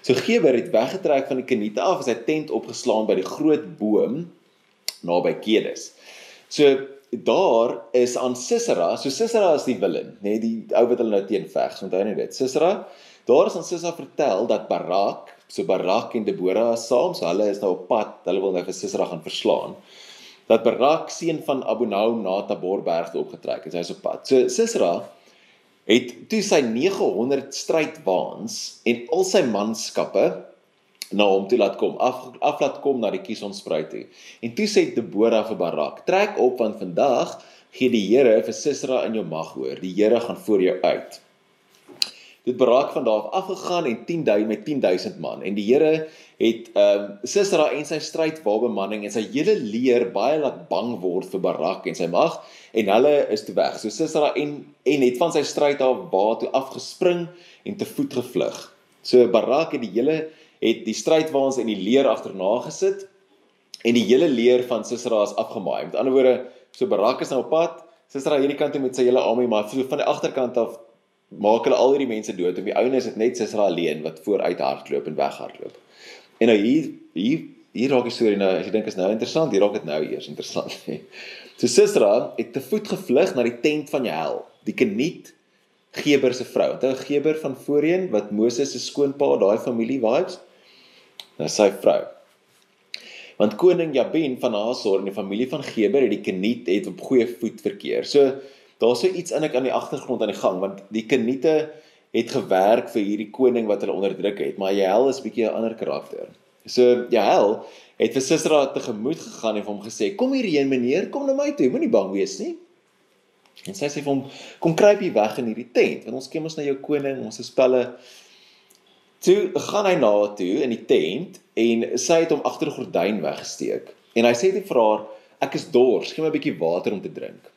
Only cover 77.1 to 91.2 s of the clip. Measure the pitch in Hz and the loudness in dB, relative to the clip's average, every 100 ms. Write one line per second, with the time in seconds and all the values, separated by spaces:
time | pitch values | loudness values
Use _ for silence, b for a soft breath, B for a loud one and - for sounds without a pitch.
77.1 | 82 107 160 - - _ 95 131 131 120 | -4 -2 -2 -6 -20 _ -4 2 2 0
78.1 | - 113 101 98 90 95 107 107 95 95 | 0 2 4 2 0 0 -4 -4 -2 0
79.1 | 110 113 160 156 98 101 95 78 78 76 | 0 -2 0 0 2 2 0 -4 -4 -4
80.1 | 62 - 73 - - - - - - - | -6 -10 -14 -8 -8 -8 -10 -10 -12 -14
81.1 | B B B B - 120 196 202 165 104 | B B B B -2 2 4 4 6 4
82.1 | 113 - - 113 139 - 214 - 190 - | 4 0 -8 -6 -8 -4 -4 -4 -8 2
83.1 | - 185 127 120 120 156 151 143 151 113 | 2 2 2 -2 0 -2 -2 -4 -4 -4
84.1 | 78 76 - - _ - - 120 101 101 | -4 -4 -6 -10 _ -10 0 0 2 -4
85.1 | 80 - _ _ _ _ _ _ - 147 | -4 -20 _ _ _ _ _ _ -4 2
86.1 | 139 127 127 117 - 67 - 131 131 - | 4 4 0 -4 0 0 0 -2 -2 -2
87.1 | 143 151 156 143 127 - 147 151 180 185 | 0 0 -2 -6 -8 -2 0 2 0 0
88.1 | 104 104 104 117 120 139 123 - - 143 | -2 -2 0 0 0 -4 -4 -8 -2 -2
89.1 | 135 139 139 98 120 143 117 113 135 110 | 2 2 4 4 2 -2 -2 -2 0 2
90.1 | 135 185 - - B B B B B B | 2 -2 -8 -20 B B B B B B
91.1 | B | B